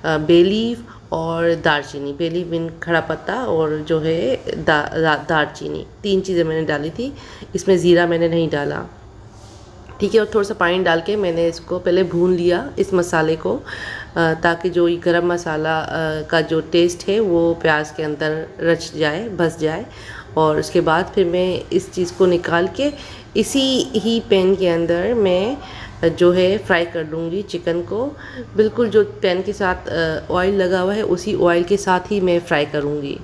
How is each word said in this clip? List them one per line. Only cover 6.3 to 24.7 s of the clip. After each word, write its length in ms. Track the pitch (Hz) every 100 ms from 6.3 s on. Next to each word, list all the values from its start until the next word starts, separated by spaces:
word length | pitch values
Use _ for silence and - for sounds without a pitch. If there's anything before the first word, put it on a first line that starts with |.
| 175
मैंने 220 | 160 160
डाली 240 | 160 147 151
थी। 240 | 165 262 277 - - -
इसमें 220 | 190 - 185
ज़ीरा 300 | 175 170 170
मैंने 220 | 170 170
नहीं 200 | 170 160
डाला, 340 | 151 143 147 175 - - - - - - - - - - -
ठीक 140 | 202
है। 60 | 220
और 120 | 214
थोड़ा 120 | 220 202
सा 60 |
पानी 300 | 220 175 185
डाल 180 | 180 165
के 140 | 165
मैंने 320 | 214 185 165 170
इसको 320 | 165 - 180
पहले 240 | 180 175
भून 320 | 180 170 180
लिया 380 | 180 175 175 277 -
इस 140 | 196
मसाले 420 | 185 175 165 156
को, 200 | 165 185
अ, 40 | 247 - - - - - -
ताकि 520 | 165 160 170 165 185
जो 180 | 170 170
ये 100 | 170
गरम 280 | 175 170
मसाला, 540 | 175 175 170 151 156 160
अ, 420 | 156 165 160 156
का 200 | 151 165
जो 200 | 156 160
taste 460 | 156 170 175 175 -
है 120 | 208
वो 340 | 208 170 170
प्याज 380 | 165 165 151 151
के 120 | -
अंदर 440 | 156 147 156 156 - -
रच 320 | 165 165 - 151
जाए, 320 | 151 160 226
बस 300 | 180 165 160
जाए। 260 | 156 165 240 - - - - -
और 220 | 156 151
उसके 220 | 156 180
बाद 240 | 160 160 185
फिर 100 | -
मैं 360 | 175 180 185 175 -
इस 200 | 185 -
चीज़ 200 | - 175
को 120 | -
निकाल 420 | 185 170 175 170 185
के 240 | - 285 285 - - - -
इसी 420 | 220 277 269 254
ही 360 | - 220 214 233
pan 360 | - 196 185
के 120 | 190
अंदर 460 | 185